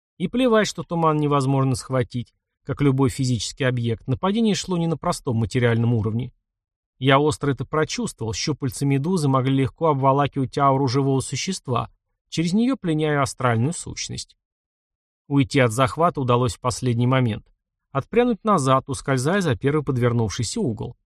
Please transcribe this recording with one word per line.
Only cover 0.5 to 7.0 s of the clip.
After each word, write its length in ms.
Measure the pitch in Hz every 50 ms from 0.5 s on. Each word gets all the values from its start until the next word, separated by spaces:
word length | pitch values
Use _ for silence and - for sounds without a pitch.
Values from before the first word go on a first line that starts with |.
| 220 220 196 -
что 140 | - - 147
туман 360 | - 175 170 165 160 151 151
невозможно 560 | 151 143 147 143 131 135 139 135 135 135 127
схватить, 580 | - - - 131 131 120 - - 123 113 - _ _ _ _ _ _ _
как 160 | - 135 -
любой 280 | 143 139 131 131 135 127
физический 560 | - - 135 127 123 104 - - - - 139
объект, 420 | 127 127 123 117 117 110 - -
нападение 480 | - 123 - - 190 208 233 226 214 185
шло 220 | - - - 185
не 100 | 170 165
на 100 | 165 160
простом 420 | 135 - 175 156 - - 139 117 113
материальном 560 | 113 - - 131 120 120 113 113 117 120 123
уровне. 380 | 113 101 110 107 117 135 127 - _ _ _ _ _ _ _ _ _ _ _ _
Я 200 | -